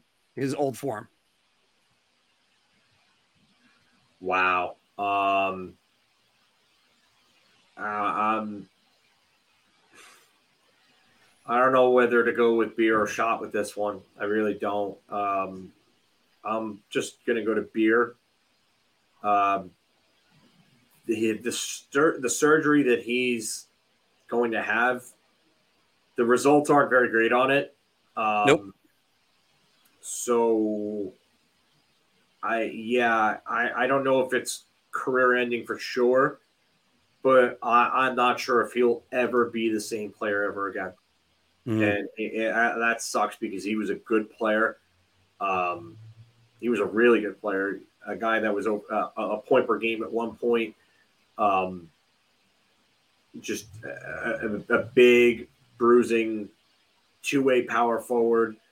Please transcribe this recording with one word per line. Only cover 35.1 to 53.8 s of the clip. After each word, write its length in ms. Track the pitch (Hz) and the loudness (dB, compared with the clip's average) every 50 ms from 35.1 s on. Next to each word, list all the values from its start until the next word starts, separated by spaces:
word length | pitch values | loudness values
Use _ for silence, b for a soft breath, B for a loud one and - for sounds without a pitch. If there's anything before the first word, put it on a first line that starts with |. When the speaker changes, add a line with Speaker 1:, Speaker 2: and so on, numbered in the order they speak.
| 127 127 127 127 123 | 0 2 4 4 4
Speaker 2:
ending 300 | 123 123 120 120 117 - | 2 0 -2 -4 -6 -6
for 140 | - 110 107 | -8 -10 -10
sure, 600 | - - - 127 123 123 127 131 135 147 - - _ _ _ _ _ _ _ _ _ _ _ _ _ _ _ _ - | -8 -8 -2 0 2 4 4 4 2 2 -2 -8 _ _ _ _ _ _ _ _ _ _ _ _ _ _ _ _ 2
but 360 | 131 131 127 127 120 - - - | 4 6 6 6 4 0 -4 -2
I, 440 | - 117 120 120 113 113 127 131 | 2 4 4 4 4 2 0 0
I'm 80 | 127 120 | 0 0
not 240 | 120 123 123 123 - | 2 2 2 0 -2
sure 220 | - - 127 117 | -2 0 0 0
if 120 | 107 - - | 0 0 0
he'll 280 | 123 123 117 117 - - _ | 2 2 2 2 0 -6 _
ever 360 | - 127 123 117 120 123 117 | -2 -2 -2 0 2 0 0
be 240 | 117 113 113 113 113 | 0 -2 -2 -2 -2
the 100 | 107 107 | -2 -2
same 320 | 107 - 117 107 107 104 98 | -4 -6 -8 -8 -8 -10 -10
player 320 | _ 113 107 101 101 101 | _ -4 -4 -2 -2 -2
ever 240 | 101 95 101 98 98 | -4 -4 -4 -6 -6
again. 240 | 92 101 92 92 92 _ _ _ _ _ _ _ _ _ _ _ _ _ _ | -6 -8 -10 -10 -12 _ _ _ _ _ _ _ _ _ _ _ _ _ _
Speaker 1:
Mm-hmm. 160 | 123 110 110 107 | -4 -2 0 0
Speaker 2:
And 260 | 107 101 101 101 - - | 0 0 -2 -6 -8 -8
it, 180 | - 107 - - | -8 -8 -6 -4
it, 180 | 110 113 110 107 | -4 -4 -2 0
that 480 | 113 117 120 117 113 113 117 117 - - | 0 0 0 0 -2 -2 -2 -2 -4 -6
sucks 340 | - - - - - - | -6 -4 -2 -2 -4 -4
because 280 | - 117 98 95 92 87 | -8 -10 -8 -8 -8 -6
he 120 | 101 110 | -6 -4
was 140 | 107 104 95 | -4 -4 -4
a 40 | 101 | -6
good 340 | - - - 113 107 107 - | -8 -4 -2 -2 -2 -2 -4
player. 460 | - _ 113 110 107 107 110 110 - - _ _ _ _ _ _ _ _ _ _ _ _ | -8 _ -4 -2 0 0 0 -2 -4 -8 _ _ _ _ _ _ _ _ _ _ _ _
Um, 560 | 101 98 92 92 90 87 87 85 85 85 - - - - - - - _ _ _ _ _ _ _ | -6 -4 -2 -2 -2 -4 -6 -8 -12 -16 -20 -20 -20 -20 -20 -20 -20 _ _ _ _ _ _ _
he 80 | 113 120 | -4 -2
was 120 | 120 104 | 0 0
a 40 | 101 | -2
really 360 | 90 92 110 120 120 117 104 | -2 0 4 4 6 4 4
good 200 | 104 101 98 - | 2 -4 -8 -6
player, 400 | - 107 98 95 98 98 92 95 - _ _ _ - | -6 -4 -4 -2 -2 -4 -6 -8 -12 _ _ _ -12
a 100 | 107 101 | -12 -10
guy 240 | 92 110 113 113 110 | -6 -2 -2 0 0
that 140 | 107 110 104 | 0 -2 -2
was 120 | 101 95 | -2 -2
o-, 180 | 110 107 104 - - | -2 -4 -4 -6 -6
uh, 180 | 110 104 92 - - | -4 -4 -4 -4 -6
a, 60 | - 107 107 107 | -8 -6 -6 -6
a 20 | 107 | -8
point 260 | - - 131 127 123 | -2 2 2 2 2
per 120 | - 110 104 | 2 -2 -2
game 240 | 113 113 113 110 113 | -2 -4 -4 -4 -6
at 100 | - - | -6 -4
one 240 | 113 117 113 107 | -4 -6 -6 -8
point. 380 | - - 120 117 117 113 107 - _ _ _ _ _ _ _ _ _ _ _ _ | -6 -2 0 0 0 -2 -4 -8 _ _ _ _ _ _ _ _ _ _ _ _
Um, 520 | - 110 101 98 95 92 92 92 90 85 80 _ _ _ _ _ _ _ _ _ _ _ _ _ _ _ _ _ _ _ _ _ _ _ _ _ _ _ _ _ - | -2 0 0 2 0 -2 -4 -6 -12 -16 -18 _ _ _ _ _ _ _ _ _ _ _ _ _ _ _ _ _ _ _ _ _ _ _ _ _ _ _ _ _ -16
just 260 | - - 104 - - - - - | -10 -10 -10 -10 -10 -14 -20 -18